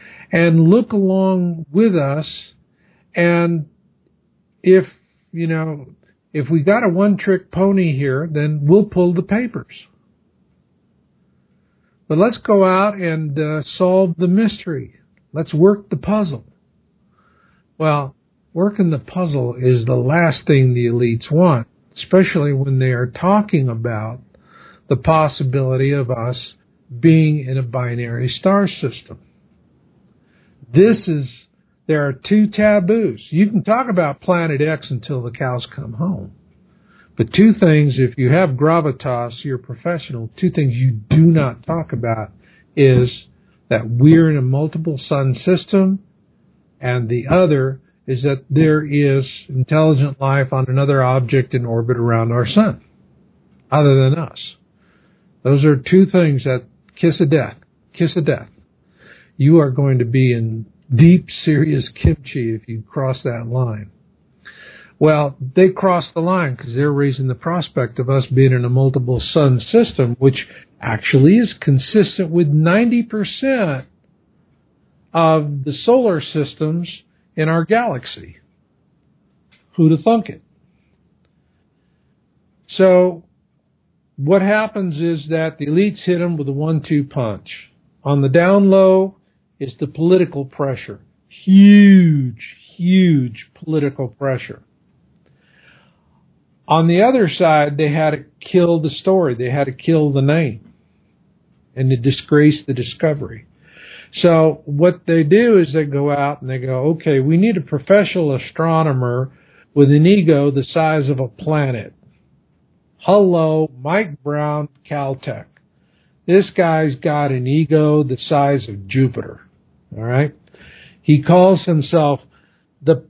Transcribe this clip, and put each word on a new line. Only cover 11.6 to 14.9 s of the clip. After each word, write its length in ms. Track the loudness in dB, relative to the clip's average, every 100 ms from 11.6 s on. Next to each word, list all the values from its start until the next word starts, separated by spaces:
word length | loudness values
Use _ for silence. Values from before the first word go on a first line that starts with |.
| _ _ _ _ _
But 100 | 0
let's 200 | 0 -2
go 260 | 0 2
out 320 | 2 2 0 -2
and, 400 | -6 -6 -6 -6
uh, 240 | -6 -6 -8 -4
solve 380 | 0 2 0 -2
the 120 | 0
mystery. 640 | 0 0 -4 -10 -10 -12